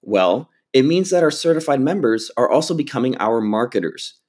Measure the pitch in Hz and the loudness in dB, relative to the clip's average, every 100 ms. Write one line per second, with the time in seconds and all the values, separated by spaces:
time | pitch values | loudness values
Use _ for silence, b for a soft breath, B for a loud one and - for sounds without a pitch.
0 | - 101 90 104 160 _ _ 131 135 170 | 0 2 2 2 -2 _ _ 2 2 2
1 | 190 185 160 147 165 160 156 139 135 196 | 0 2 2 0 0 0 0 0 0 0
2 | 131 110 - - 123 156 156 170 147 127 | 0 -2 -4 -2 2 2 0 -4 -4 -4
3 | 127 127 104 117 107 107 123 107 85 - | -4 -2 0 0 0 -2 -2 -2 -4 -8
4 | - _ | -16 _